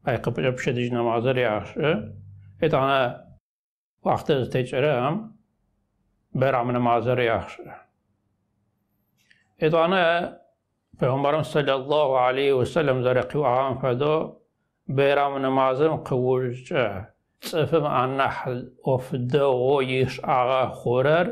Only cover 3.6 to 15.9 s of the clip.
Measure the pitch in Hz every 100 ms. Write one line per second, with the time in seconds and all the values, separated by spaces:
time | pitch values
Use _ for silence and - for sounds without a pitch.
3.6 | _ _ _ _ 196 120 - 143 117 131
4.6 | 127 131 151 127 131 185 - - _ _
5.6 | _ _ _ _ _ _ _ - 135 131
6.6 | 120 123 120 120 110 127 120 104 - -
7.6 | - - _ _ _ _ _ _ _ _
8.6 | _ _ _ _ _ _ _ _ _ _
9.6 | 156 165 165 190 165 170 156 - _ _
10.6 | _ _ _ - 135 135 143 156 156 156
11.6 | 139 135 131 147 143 131 123 127 139 131
12.6 | 120 175 147 127 123 127 - 143 139 123
13.6 | 135 131 135 123 147 156 - - _ _
14.6 | _ _ - 131 139 143 143 139 135 131
15.6 | 131 131 156